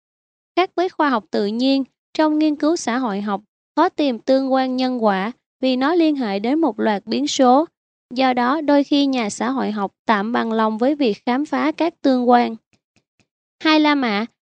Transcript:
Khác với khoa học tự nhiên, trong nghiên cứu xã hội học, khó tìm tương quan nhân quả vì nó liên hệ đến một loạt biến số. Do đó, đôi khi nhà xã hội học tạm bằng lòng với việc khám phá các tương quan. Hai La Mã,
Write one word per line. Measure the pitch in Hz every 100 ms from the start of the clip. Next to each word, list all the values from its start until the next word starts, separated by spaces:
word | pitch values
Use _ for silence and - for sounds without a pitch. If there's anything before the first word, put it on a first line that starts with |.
| _ _ _ _ _ -
Khác | 370 -
với | 359
khoa | - 294
học | 240 -
tự | 226 208
nhiên, | 226 262 269 254 _ _
trong | - 311 302
nghiên | 311 294
cứu | 294 339
xã | - 240
hội | 247 196
học, | 208 196 - _ _ -
khó | 359
tìm | - 294 226
tương | - 269 269
quan | 262 262 254
nhân | 254 254
quả | 220 190 202 - _ _
vì | 254 254
nó | 277
liên | 349 320 285
hệ | 226 196
đến | 226 311
một | 311 214
loạt | 220 202 214
biến | 233 285
số. | - 247 262 339 _ _ _ _
Do | 247 262
đó, | 247 240 311
đôi | 294 285
khi | 277 285 277
nhà | 254 208
xã | - 220
hội | 269 202
học | 214 196 - -
tạm | 214 214
bằng | 240 233
lòng | 220 220 220
với | 247
việc | 302 247 202 -
khám | 247
phá | 302 262 277
các | - 330 -
tương | 285 254 240
quan. | 240 233 226 _ _ _ _ _ _ _ _ _ _
Hai | 320 311
La | 302
Mã, | 294 247 202 233 _